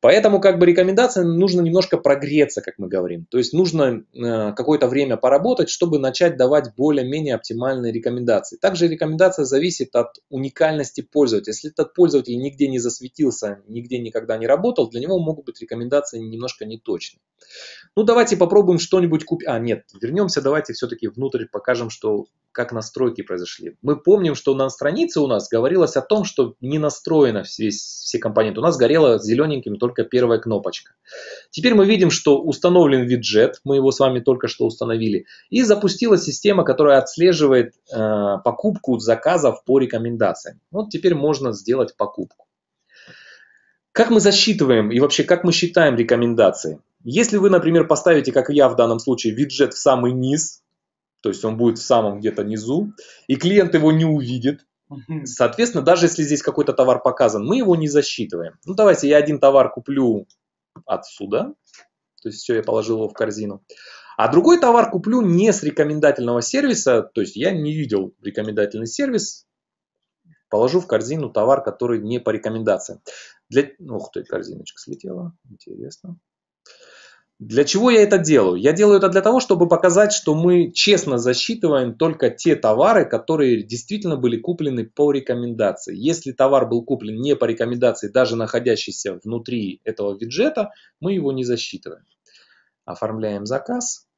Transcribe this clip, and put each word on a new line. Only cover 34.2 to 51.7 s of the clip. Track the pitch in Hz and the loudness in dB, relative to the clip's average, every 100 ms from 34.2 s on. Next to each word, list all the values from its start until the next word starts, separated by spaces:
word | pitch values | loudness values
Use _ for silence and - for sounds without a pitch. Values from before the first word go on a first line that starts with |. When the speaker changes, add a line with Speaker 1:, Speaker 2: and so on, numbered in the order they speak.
| 120 123 117 | 0 0 -2
Speaker 1:
что | - 120 | -2 -4
установили, | 113 117 113 110 98 - - _ | -4 -4 -2 -2 -4 -6 -20 _
и | 233 | 0
запустилась | 240 208 202 - 233 196 | 4 4 2 0 2 2
система, | - 131 202 190 | 2 -4 0 2
которая | 147 131 147 135 | 2 2 6 6
отслеживает, | 131 - 175 165 147 127 120 _ _ | 4 2 2 4 4 4 2 _ _
э, | 120 110 107 101 98 | -4 -2 0 0 0
покупку | - 120 208 - - 120 | -2 -2 -4 -4 -2 -2
заказов | 110 113 151 175 139 113 - | 0 0 2 2 2 -2 0
по | 135 | 2
рекомендациям. | 127 113 117 117 104 82 - - _ | 2 -4 -6 -2 -2 -2 -12 -20 _
Вот | 185 214 | -10 -8
теперь | 170 185 160 | -2 0 0
можно | 147 143 135 | 0 -2 -4
сделать | 104 98 131 117 _ | -8 -2 -2 -2 _
покупку. | 104 - 92 _ _ _ _ _ _ _ - - - - _ _ _ _ _ | -8 -6 -12 _ _ _ _ _ _ _ -20 -20 -20 -20 _ _ _ _ _
Как | - 226 | 0 4
мы | 226 | 4
засчитываем | 202 196 - 196 139 120 107 | 4 2 0 0 2 4 2
и | 120 | 2
вообще | 143 - | 2 2
как | 139 175 | 0 2
мы | 175 | 2
считаем | 165 175 175 156 120 | 0 0 2 2 2
рекомендации? | 117 120 120 113 101 - 80 78 _ _ | 0 2 2 4 4 2 -8 -12 _ _
Если | 120 147 240 208 | -4 0 0 2
вы, | 196 | 4
например, | 185 156 165 160 | 4 4 2 2
поставите, | 151 - 160 135 | 2 4 2 2
как | 127 123 | 0 0
я | 147 131 | 4 4
в | 113 | 4
данном | 117 113 | 2 2
случае, | - 123 117 | -2 -2 -2
виджет | 110 143 135 143 | -2 -4 0 0
в | - | 2
самый | 147 127 123 | 0 2 0
низ, | 127 127 151 165 - _ _ _ _ _ _ | -2 -2 -2 -4 -10 _ _ _ _ _ _
то | 110 | -6
есть | 92 110 | -4 -6
он | 110 | 0
будет | 120 | 0